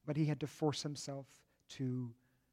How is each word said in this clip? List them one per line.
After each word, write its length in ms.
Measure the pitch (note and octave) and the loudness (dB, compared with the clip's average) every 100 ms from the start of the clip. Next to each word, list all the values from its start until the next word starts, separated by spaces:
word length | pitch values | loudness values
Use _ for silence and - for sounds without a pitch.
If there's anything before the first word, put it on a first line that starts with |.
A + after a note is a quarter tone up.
But 120 | - D3 | 0 2
he 100 | D3+ | 4
had 140 | C#3+ | 2
to 60 | C#3+ | -2
force 360 | - D#3 C3 | 2 2 2
himself 440 | D3+ C#3+ - C#3 C3 - _ _ _ | -4 -6 -6 -8 -12 -20 _ _ _
to 440 | - C3 B2+ A#2+ A#2 _ _ _ | -2 0 0 -4 -10 _ _ _